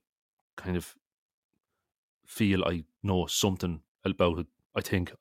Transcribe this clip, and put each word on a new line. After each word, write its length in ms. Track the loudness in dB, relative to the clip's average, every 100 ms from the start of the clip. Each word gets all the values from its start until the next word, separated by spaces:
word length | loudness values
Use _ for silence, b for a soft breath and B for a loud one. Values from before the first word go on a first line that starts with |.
| _ _ _ _ _ -12
kind 200 | -4 -4
of 200 | -4 -16 _ _ _ _ _ _ _ _ _ _ _ _ -10
feel 380 | 0 2 4
I 200 | 2 -2 -6 _
know 240 | 0 0 0
something 560 | 0 0 0 -4 -6 _ _
about 360 | -4 2 2 2
it. 60 | -6 _ _
I 60 | -6
think, 320 | -2 -2 -2 -4